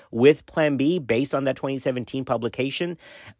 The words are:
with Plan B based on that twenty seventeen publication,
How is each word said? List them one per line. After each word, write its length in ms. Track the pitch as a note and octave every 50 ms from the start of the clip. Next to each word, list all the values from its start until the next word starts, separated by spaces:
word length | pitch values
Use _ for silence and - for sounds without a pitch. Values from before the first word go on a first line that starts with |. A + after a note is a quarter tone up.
| - _
with 360 | A#2+ A2+ B2+ C#3+ D#3 - - -
Plan 280 | - E3 D#3 D3+ C#3+
B 240 | B2+ C3+ D3+ F3+ F3+
based 340 | C#3 A2+ A2+ A#2+ C#3 - -
on 120 | C#3 C#3
that 100 | C3+ B2+
twenty 240 | - - C3+ C3+ C3
seventeen 460 | - C#3 C3 B2+ A2+ - - C3+ C3
publication, 720 | - B2+ A2+ A#2 A2+ - - B2+ C3+ - - F3 F3 E3+ - - - - - - - - _